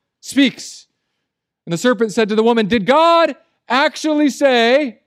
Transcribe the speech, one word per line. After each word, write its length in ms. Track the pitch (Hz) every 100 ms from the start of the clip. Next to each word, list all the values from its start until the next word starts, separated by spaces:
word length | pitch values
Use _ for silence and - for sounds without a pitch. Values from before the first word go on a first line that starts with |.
| _ _
speaks. 680 | - 269 269 - - - _ _ _ _ _ _ _ _ -
And 60 |
the 40 | 170
serpent 340 | 254 214 226
said 160 | 180 214
to 40 |
the 80 | 214
woman, 240 | 226 233 208
"Did 200 | 233 185
God 500 | 294 330 339 320 - _ _ -
actually 640 | 247 302 - 311 294 294
say 680 | - 277 240 233 269 285 -